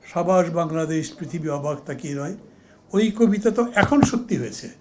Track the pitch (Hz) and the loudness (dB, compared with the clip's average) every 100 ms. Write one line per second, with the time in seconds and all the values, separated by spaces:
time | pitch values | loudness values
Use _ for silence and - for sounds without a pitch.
0 | - - 170 185 180 165 165 160 160 160 | -6 -4 2 2 2 0 -2 -2 -2 -2
1 | - - 151 165 156 143 147 147 - 135 | -4 -8 -10 -6 -4 -4 -4 -6 -8 -10
2 | 147 139 143 196 - - _ _ _ 196 | -8 -6 -6 -10 -14 -20 _ _ _ 0
3 | 220 214 233 202 226 220 240 - 202 285 | 2 4 4 4 2 0 0 2 4 6
4 | 262 269 - - - - - - | 4 2 -4 -4 -4 -8 -14 -18